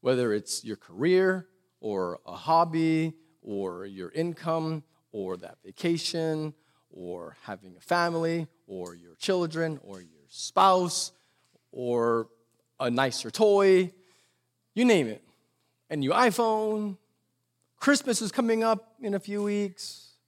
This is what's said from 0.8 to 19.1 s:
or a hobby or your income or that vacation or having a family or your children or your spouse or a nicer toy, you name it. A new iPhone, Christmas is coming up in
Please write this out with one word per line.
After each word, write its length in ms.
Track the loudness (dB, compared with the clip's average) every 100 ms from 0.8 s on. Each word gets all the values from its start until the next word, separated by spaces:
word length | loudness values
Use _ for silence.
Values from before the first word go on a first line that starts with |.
| -12 -4 2 4 4 0 -6 _ _ _
or 380 | -6 -2 -4 -6 -12
a 80 |
hobby 800 | -12 2 4 4 2 2 2 0 -6 _ _
or 420 | -10 -6 -6 -6 -12
your 240 | -12 -10
income 760 | -4 -4 -4 -4 -2 -2 -6 -10 _ _
or 260 | -8 -6 -8
that 220 | -10 -18
vacation 920 | -20 -6 -2 -2 -4 -4 -4 -4 -6 -10 _ _ _
or 480 | -16 -12 -12 -12 -18
having 320 | -14 -14 -14 -20
a 20 |
family 680 | -2 0 0 -2 -2 -4 -6 _ _
or 300 | -10 -10 -14
your 180 | -20 -10
children 640 | -2 -2 -2 -2 -4 -6
or 180 | -12 -18
your 240 | -18 _ _
spouse 840 | -14 -4 4 6 6 2 -2 -6 _ _ _ _ _ _
or 560 | -8 -2 0 2 0 -2 _ _ _ _ _
a 100 | -2
nicer 400 | 2 0 0 -8
toy, 640 | 2 4 6 8 6 4 -6 _ _ _ _ _ _ _
you 100 | 0
name 220 | 4 4 2
it. 160 | -6 _ _ _ _ _ _ _
A 80 | -4
new 140 | 0
iPhone, 880 | 4 4 4 0 0 -2 -4 -6 -8 _ _ _ _ _ _ _ _
Christmas 400 | 2 2 2 -2
is 120 | -2
coming 320 | -2 0 2
up 320 | 2 0 -4 _
in 100 | -6